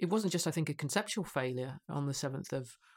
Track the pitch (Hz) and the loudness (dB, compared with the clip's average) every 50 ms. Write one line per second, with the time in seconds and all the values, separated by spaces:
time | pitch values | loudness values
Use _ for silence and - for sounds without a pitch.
0 | 185 170 202 220 208 185 175 170 - 170 147 170 156 - 143 - - 139 - 202 | 2 2 4 4 4 4 2 2 2 2 2 2 0 0 -2 -2 -2 0 2 2
1 | 214 - - 220 170 - - 139 127 127 127 127 127 131 135 - - - - 143 | 2 2 0 -2 -2 -2 0 0 0 0 0 -2 -2 -4 -6 -10 -8 -4 -2 0
2 | 143 139 139 - - 139 135 135 - - - 135 127 - - - _ - - | 0 0 -2 -2 -2 -2 -4 -4 -4 -4 -4 -4 -4 -6 -12 -20 _ -20 -20